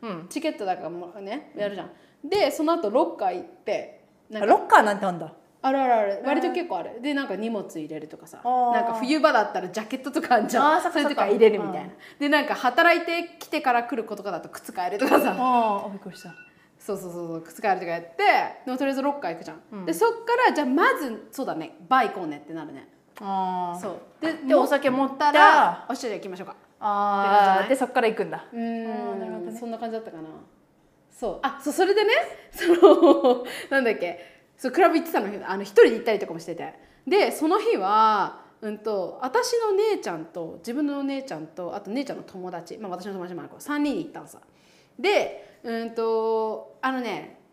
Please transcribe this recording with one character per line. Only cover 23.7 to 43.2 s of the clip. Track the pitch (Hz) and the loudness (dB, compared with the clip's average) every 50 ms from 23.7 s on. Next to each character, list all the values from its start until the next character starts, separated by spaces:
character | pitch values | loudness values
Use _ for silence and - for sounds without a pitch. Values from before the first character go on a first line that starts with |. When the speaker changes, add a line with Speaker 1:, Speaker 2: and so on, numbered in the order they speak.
| 175 | -6
Speaker 1:
ー。 | 180 | -8
Speaker 2:
そ | 180 208 | -8 -10
う。 | 175 - - - _ _ | -10 -10 -14 -20 _ _
で、 | - 320 320 | -6 -6 -6
Speaker 1:
で、 | 320 320 262 277 | -4 0 4 4
お | 277 254 262 | 4 6 4
酒 | 285 277 277 277 | 0 2 2 2
持 | 247 262 277 262 | 2 2 0 -2
っ | 269 - | 0 2
た | 311 294 | 2 4
ら、 | 277 294 294 302 311 302 240 185 175 - - - | 8 8 10 10 10 8 6 4 2 -2 -8 -8
Speaker 2:
お | 240 | -8
っ | |
し | 254 | -6
ゃ、 | |
じ | - 240 | -4 -6
ゃ | |
あ | 208 | -6
行 | 247 | -6
き | - 202 | -8 -10
ま | 180 | -12
し | 180 | -12
ょ | - | -12
う | - | -14
か。 | - - _ _ _ _ | -16 -20 _ _ _ _
Speaker 1:
あ | - 208 208 202 202 202 202 196 196 | -4 -2 0 0 0 0 2 2 2
ー、 | |
Speaker 2:
っ | |
て | 196 | 6
感 | 196 208 | 6 6
じ | 202 | 8
じ | 190 | 8
ゃ | 190 | 6
な | 190 202 | 4 4
い？ | 214 | 2
Speaker 1:
で、 | 262 | 2
そ | 269 262 | 2 0
っ | 247 | 0
か | - 269 | 0 2
ら | 254 220 | 2 2
行 | 220 - | 2 0
く | 202 | -4
ん | 170 | -6
だ。 | 156 170 - - - | -6 -12 -12 -12 -8
Speaker 2:
う | |
ー | 233 233 233 233 226 226 226 | -6 -6 -6 -6 -6 -6 -6
ん、 | |
Speaker 1:
あ | 214 208 208 208 202 | -6 -6 -6 -6 -6
ー、 | 196 | -6
な | 190 | -6
る | 220 220 | -8 -8
ほ | 220 226 | -8 -10
ど | - | -10
ね。 | 220 226 | -12 -10
Speaker 2:
そ | 240 | -10
ん | 233 | -10
な | 226 220 | -10 -8
感 | 240 233 | -8 -6
じ | 220 | -8
だ | 220 | -8
っ | 220 | -10
た | 214 | -10
か | 165 160 | -14 -14
な。 | 156 156 156 156 - _ _ _ _ _ _ _ _ _ _ _ _ _ | -16 -16 -16 -20 -20 _ _ _ _ _ _ _ _ _ _ _ _ _
そ | _ - - 214 | _ -8 -6 -6
う。 | 175 - | -6 -4
あ、 | - 262 262 - - | -4 -6 -6 -4 -6
そ | 294 | -6
う、 | 285 | 0
そ | - 359 | 2 2
れ | 349 392 | 4 4
で | 415 427 | 4 4
ね、 | 403 466 587 719 - - | 4 4 2 2 -2 -8
<laughs> | - - - | -16 -20 -20
そ | - - 349 349 | -12 -4 2 4
の、 | 349 339 - 392 - - - 311 277 - - 262 247 247 - - - - - - | 4 8 10 10 10 10 8 6 6 6 6 2 2 2 0 -10 -10 -12 -8 -2
な | - 269 | 0 0
ん | 262 | 2
だ | 226 | 2
っ | 208 | 0
け、 | - - 175 170 - - - - _ _ _ _ _ | 0 -4 -8 -8 -10 -16 -20 -20 _ _ _ _ _
そ | - 262 | -8 -4
う、 | |
ク | 247 - | 2 4
ラ | 370 339 | 4 4
ブ | 339 | 4
行 | 330 - | 2 -2
っ | |
て | - | 0
た | - 294 | -2 -2
の、 | 220 196 208 196 - - | -2 -2 -8 -10 -8 -8
あ | 185 196 | -6 -6
の、 | 202 | -6
一 | 196 | 2
人 | - - 466 | 8 8 8
で | 311 226 | 8 8
行 | 220 | 2
っ | - | 0
た | - 214 | -2 0
り | 196 | -2
と | 202 - | -2 -6
か | 170 | -8
も | 165 | -12
し | - | -10
て | - 170 | -10 -10
て。 | - 143 147 - - - _ _ _ _ - | -10 -10 -12 -14 -18 -20 _ _ _ _ 2
で、 | 311 403 349 226 | 4 4 4 4
そ | - - 294 320 | 2 0 0 2
の | 359 453 | 2 2
日 | 440 453 453 269 | 2 2 0 2
は、 | 190 190 208 214 220 220 214 208 180 151 - - - - _ _ | 2 2 4 4 6 6 4 2 0 -2 -4 -12 -20 -20 _ _
う | - 214 | -10 -10
ん | 214 214 | -10 -8
と、 | 214 220 214 190 180 170 - - | -6 -4 -4 -2 -4 -6 -8 -8
私 | - 262 254 480 480 480 - 466 | -8 -2 0 0 0 2 -2 0
の | 453 440 | 0 2
姉 | 392 381 427 440 415 302 | 2 2 2 2 0 -2
ち | - 220 | -2 -6
ゃ | 175 | -8
ん | 160 160 | -8 -10
と、 | - - 180 165 160 - - | -12 -10 -10 -10 -10 -12 -14
自 | - 226 240 | -10 -8 -4
分 | 285 302 | -2 -2
の | 285 285 277 277 | -2 -2 -2 -4
姉 | 269 277 269 262 | -4 -4 -6 -8
ち | 269 | -8
ゃ | 185 156 | -10 -10
ん | 156 156 | -12 -14
と、 | - - 180 170 - | -12 -10 -10 -8 -8
あ | 202 | -10
と | 202 190 | -10 -8
姉 | 208 262 285 | -6 -6 -6
ち | 262 | -6
ゃ | 180 | -8
ん | - | -12
の | - | -12
友 | - - 190 180 180 | -16 -14 -12 -12 -10
達、 | 180 170 165 - - - | -10 -12 -12 -12 -14 -14
ま | 214 196 | -10 -10
あ、 | |
私 | 180 180 185 208 | -10 -10 -10 -10
の | 196 | -10
友 | 190 | -10